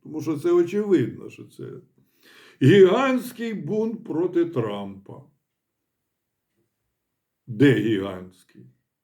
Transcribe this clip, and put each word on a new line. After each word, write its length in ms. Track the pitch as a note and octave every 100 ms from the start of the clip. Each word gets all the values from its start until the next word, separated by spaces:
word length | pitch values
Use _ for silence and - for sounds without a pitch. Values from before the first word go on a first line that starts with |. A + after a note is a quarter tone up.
Тому 180 | - D3+
що 180 | C3+ C#3
це 140 | E3+
очевидно, 800 | F3 E3+ G3+ G#3 E3 A2+ - -
що 140 | -
це 260 | - - A#2+ - - _ _ _ _ - - -
гігантський 920 | C3+ G3 F#3 A3 C4+ B3+ - - A#3
бунт 500 | G3 D3+ G#3+ A3+ G#3
проти 400 | - D#3 F3 E3+
Трампа. 800 | E3+ C3 A2 G2+ G2 G2 - F#2+ - _ _ _ _ _ _ _ _ _ _ _ _ _ _ _ _ _ _ _ _ _ -
Де 280 | G#2+ C#3+
гігантський? 920 | G#2+ G#2+ G2+ G2 F#2 F#2 - _ - - _ _ _